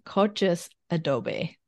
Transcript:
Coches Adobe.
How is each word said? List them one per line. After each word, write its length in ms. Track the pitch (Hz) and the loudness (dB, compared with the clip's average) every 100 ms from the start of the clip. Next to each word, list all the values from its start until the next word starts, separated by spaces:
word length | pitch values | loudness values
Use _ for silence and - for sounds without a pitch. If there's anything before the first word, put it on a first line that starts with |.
Coches 640 | - - 208 208 190 175 - _ _ | -4 2 2 2 0 0 -4 _ _
Adobe. 680 | 170 156 131 101 - 165 - | -2 0 0 -2 -4 -6 -10